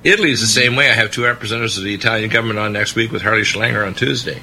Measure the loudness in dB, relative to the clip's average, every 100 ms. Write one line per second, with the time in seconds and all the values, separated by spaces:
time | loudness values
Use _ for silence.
0 | 4 4 2 2 2 2 2 4 4 4
1 | 0 0 0 -2 -6 -4 -4 -4 -4 -2
2 | -2 0 0 0 0 -2 -2 -2 -2 -2
3 | -2 0 0 2 0 0 -2 0 -2 -2
4 | -2 -2 -6 -10